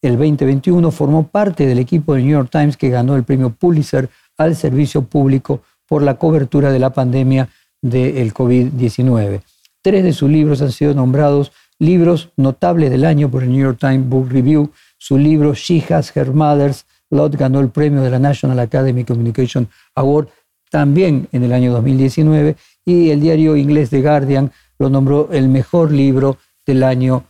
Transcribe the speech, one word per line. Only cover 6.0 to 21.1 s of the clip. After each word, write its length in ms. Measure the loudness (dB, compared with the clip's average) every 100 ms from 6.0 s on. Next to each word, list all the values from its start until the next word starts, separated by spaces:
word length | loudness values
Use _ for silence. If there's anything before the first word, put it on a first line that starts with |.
la 140 | 0 0
cobertura 560 | 0 0 0 0 0
de 80 | 2
la 100 | 0
pandemia 580 | -2 -2 0 0 0 -2 _ _ _
del 540 | -4 -2 -2 -2 -4
covid 320 | -2 0 2 0
diecinueve. 760 | -2 -4 0 0 0 0 -6 -10 _ _ _
Tres 220 | -2 2
de 100 | 0
sus 160 | 0 2
libros 320 | 2 2 0
han 120 | -2
sido 220 | -2 -2
nombrados 580 | 0 0 2 2 0 -2 _ _ _
libros 520 | 2 4 2 0 -4 -2
notables 540 | -2 0 -2 0 0
del 140 | 2
año 260 | 2 2 0
por 140 | -2
el 80 | -2
New 120 | 0
York 140 | 0 -2
Times 300 | 0 0 0
Book 200 | -2 0
Review. 400 | 0 2 2 0 _ _ _
Su 180 | -2 2
libro 380 | 2 2 0
She 280 | -2 -2 -2 0
Has 240 | -4 -2
Her 180 | -4 -2
Mother's 540 | 0 2 2 0 -4 _ _ _
Lot 260 | -2 0 0
ganó 240 | 0 0
el 80 | 0
premio 340 | 0 0 0
de 80 | 0
la 80 | 0
National 400 | 0 0 -2 -2
Academy 460 | -2 -2 -2 -2
Communication 640 | -4 -2 -2 -2 -2 -2 -6 _ _
Award 320 | -4 0 0 -2 _ _ _ _
también 580 | -2 0 2 2